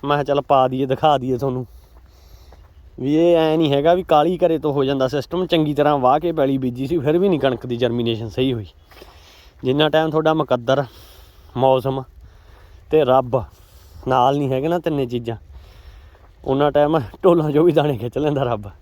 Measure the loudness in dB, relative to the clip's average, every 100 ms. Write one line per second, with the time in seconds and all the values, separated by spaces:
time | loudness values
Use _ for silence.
0 | 0 -2 0 -2 2 2 2 0 -2 0
1 | 2 2 0 -2 -2 -4 -8 -16 -20 -20
2 | -20 _ -20 -20 -20 -20 -20 -20 -20 -8
3 | -2 2 4 4 2 2 2 2 2 2
4 | 2 2 2 0 0 0 -2 -2 -2 0
5 | -2 -2 -6 -6 -2 0 0 2 2 4
6 | 2 2 0 -2 0 0 -2 -6 -4 -2
7 | 0 2 2 2 0 -2 -6 -2 -2 0
8 | -2 -4 -6 -2 -2 -2 -8 -16 _ -20
9 | -20 -20 -20 -20 -20 _ -2 0 2 2
10 | 0 0 0 0 0 -2 0 -2 -2 -10
11 | -20 -20 -20 -20 -14 0 2 2 0 -6
12 | -10 -18 -20 -20 -20 -20 -20 -20 -2 0
13 | 4 2 2 -4 -6 -16 -20 -20 -20 -12
14 | -2 2 2 2 -2 -2 -2 -2 -2 -4
15 | -4 -6 -8 -10 -12 -20 -20 -20 -20 -20
16 | -20 -20 -20 -14 -4 0 2 2 2 0
17 | -2 -2 2 2 2 2 4 2 0 -2
18 | -6 -4 -2 -2 -2 -4 -8 -16